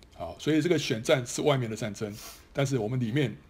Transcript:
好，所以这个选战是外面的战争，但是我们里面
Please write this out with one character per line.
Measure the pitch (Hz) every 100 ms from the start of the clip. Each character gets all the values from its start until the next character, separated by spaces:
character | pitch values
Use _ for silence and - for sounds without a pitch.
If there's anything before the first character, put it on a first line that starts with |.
| -
好， | - 85 -
所 | 143
以 | 156
这 | 156
个 | 160
选 | - 117
战 | 117 170
是 | 123 -
外 | 151 135
面 | 117
的 | 110
战 | 113
争， | 98 104 101 - - -
但 | - 135
是 | 135
我 | 107
们 | 127
里 | 117
面 | 135 123 104 -